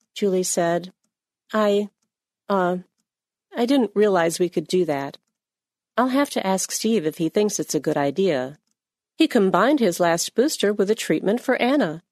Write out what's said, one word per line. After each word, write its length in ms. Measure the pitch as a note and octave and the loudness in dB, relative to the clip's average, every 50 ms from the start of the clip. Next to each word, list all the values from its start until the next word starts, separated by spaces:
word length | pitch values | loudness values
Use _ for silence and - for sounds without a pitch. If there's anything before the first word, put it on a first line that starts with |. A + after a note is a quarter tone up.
| _ _ - | _ _ -6
Julie 360 | - G#3 G3 F#3 F#3 F3+ - - | -2 -2 0 0 0 -2 -2 -2
said. 360 | F#3+ E3+ E3+ E3+ F3 E3+ F#3 - _ _ _ _ _ _ _ _ _ _ - | 0 0 0 0 -2 -4 -8 -16 _ _ _ _ _ _ _ _ _ _ -6
"I, 380 | - A3 G#3+ G#3 G3+ G3+ G#3 G3+ _ _ _ _ _ _ _ _ _ _ _ | -2 0 2 2 2 0 -2 -4 _ _ _ _ _ _ _ _ _ _ _
uh, 300 | - G3+ F#3+ F3+ F3 F3+ F3+ F3+ _ _ _ _ _ _ _ _ _ _ _ _ _ G4 | -2 0 0 0 0 -2 -4 -8 _ _ _ _ _ _ _ _ _ _ _ _ _ -6
I 100 | C#4 B3 | -4 0
didn't 340 | A#3 C#4+ C#4 A3+ G3+ - G3+ | 2 2 2 2 2 2 2
realize 380 | G#3+ G#3 F#3+ F3 E3 E3+ E3 - | 2 4 4 2 2 0 0 0
we 160 | F3+ E3+ - | -2 -2 -2
could 120 | F3+ D#3 | -4 -4
do 180 | - - F#3 F3 | 0 0 0 0
that. 320 | D#3+ C#3+ C#3 C#3 C#3+ - - _ _ _ _ _ _ _ _ _ _ _ _ _ _ _ | 0 -2 -4 -6 -8 -12 -16 _ _ _ _ _ _ _ _ _ _ _ _ _ _ _
I'll 180 | - B3 C4 B3+ C#4 | -2 0 0 0 0
have 100 | C#4+ - | -2 -2
to 160 | - A#3+ - | -4 -4 -2
ask 240 | F#3+ F#3+ F#3 - - | -2 -2 -2 -4 -6
Steve 340 | - - - A3 A3+ G3+ D3+ | -6 -4 -2 0 0 0 -2
if 120 | D#3 D3+ | -2 -2
he 120 | - E3 E3 | -2 -2 -2
thinks 300 | - G#3 G#3+ G#3 - - | 0 0 0 0 -2 -4
it's 160 | D#3 - - | -4 -4 -4
a 100 | D3+ - | -4 -2
good 100 | E3 D3 | -2 -2
idea. 600 | D3+ C#3+ C#3+ C3+ F#3 G3 F#3 D3+ B2+ B2+ C3+ D3 - _ _ _ _ _ _ _ _ _ _ _ | 0 -2 -2 0 0 0 0 0 -2 -4 -6 -10 -16 _ _ _ _ _ _ _ _ _ _ _
He 100 | - D#4+ | 0 0
combined 520 | C#4+ - B3 G3 F#3+ E3+ F3 G#3 C4 D#4 C#4+ | 2 2 2 2 4 4 4 4 4 2 2
his 180 | A#3 F3+ E3+ - | 2 0 2 2
last 340 | F3 E3+ E3 E3+ - - - | 2 2 2 0 -2 -2 0
booster 380 | - B3+ D#4 - - - G3+ G#3 | 0 0 0 0 -2 -2 0 0
with 160 | G#3 G3 F#3+ | 0 0 0
a 140 | A3 - - | -2 -2 -2
treatment 360 | - E3 D#3 - F#3 G#3+ B3+ | -2 -2 0 0 0 -2 0
for 140 | - - B3+ | 0 -2 0
Anna, 440 | - B3 A#3+ C#4 D4 A3 D#3+ D3+ E3 - _ | 0 2 2 2 2 0 -2 -4 -8 -14 _